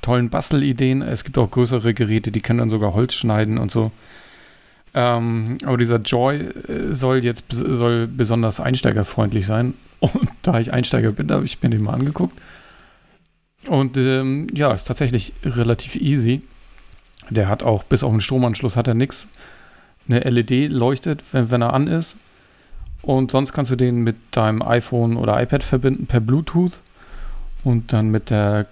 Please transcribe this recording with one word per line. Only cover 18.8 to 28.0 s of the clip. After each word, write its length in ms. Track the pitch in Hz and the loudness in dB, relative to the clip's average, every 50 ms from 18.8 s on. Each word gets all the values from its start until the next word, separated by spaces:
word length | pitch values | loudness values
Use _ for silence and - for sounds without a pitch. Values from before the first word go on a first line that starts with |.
| 120 | 0
er 80 | - 117 | 2 2
nix. 320 | 113 127 139 - - - - - - - - - - - - - - _ _ _ _ _ | 2 0 -2 -2 -10 -14 -14 -20 -20 -20 -20 -20 -20 -20 -20 -20 -20 _ _ _ _ _
Eine 180 | - 120 120 127 | 2 2 2 2
L 100 | 135 120 | 2 2
E 60 | 120 117 | 2 2
D 240 | 107 127 127 143 | 2 2 0 2
leuchtet, 580 | 151 160 131 117 123 139 131 - 175 151 147 - - - | 0 0 2 2 2 0 0 -2 -4 -4 -4 -6 -4 0
wenn, 180 | 135 123 113 | 0 0 2
wenn 120 | 127 120 117 | 2 0 2
er 100 | 117 - | 2 2
an 140 | 131 143 | 0 0
ist. 320 | 156 - 165 165 - - - _ - _ _ _ _ _ _ _ _ - - - - - - | 0 0 -2 -2 -4 -10 -18 _ -20 _ _ _ _ _ _ _ _ -16 -16 -14 -14 -14 -10
Und 300 | - - 139 131 131 120 | -2 0 2 2 2 2
sonst 220 | - 131 139 131 - | 2 0 0 0 -2
kannst 180 | - 135 120 | -4 -2 -2
du 60 | 131 | 2
den 260 | 123 127 123 120 120 117 | 2 2 2 2 2 0
mit 140 | 113 113 - - _ | 0 -2 -2 -8 _
deinem 320 | - - 110 110 107 110 - | -2 0 2 2 2 0 0
iPhone 540 | 117 117 120 117 - - 120 117 117 117 | 2 0 0 0 0 0 0 2 2 2
oder 240 | 117 - 110 104 120 123 | 0 2 0 2 2 0
iPad 220 | - - 139 - | 0 0 -2 0
verbinden 420 | - - 127 120 135 135 - - | 2 0 2 2 2 0 0 -4
per 140 | - - 120 | 0 0 0
Bluetooth 640 | 110 110 123 151 160 - - 165 180 180 - - - _ - - - - - - - - - - - - - - - | 2 4 2 0 0 0 0 0 0 0 -2 -6 -20 _ -20 -20 -20 -18 -14 -12 -10 -8 -8 -8 -10 -10 -10 -4 -2
und 300 | 131 120 117 113 - - | 0 0 0 0 0 0
dann 180 | 110 | 0